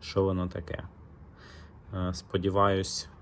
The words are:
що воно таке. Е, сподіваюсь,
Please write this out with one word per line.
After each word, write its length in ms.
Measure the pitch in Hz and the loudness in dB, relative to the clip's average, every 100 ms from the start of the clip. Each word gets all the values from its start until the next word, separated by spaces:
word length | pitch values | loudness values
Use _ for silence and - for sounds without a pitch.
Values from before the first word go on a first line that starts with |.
що 220 | - 98 | -2 2
воно 240 | 95 92 90 | 2 2 -2
таке. 360 | - 78 - - - - - - - - - - - - | -6 -8 -8 -10 -16 -20 -20 -20 -20 -20 -20 -20 -20 -10
Е, 200 | 95 90 | -4 -2
сподіваюсь, 960 | 90 - 95 95 98 101 95 95 - - - | -4 -4 0 2 4 6 4 0 -6 -8 -14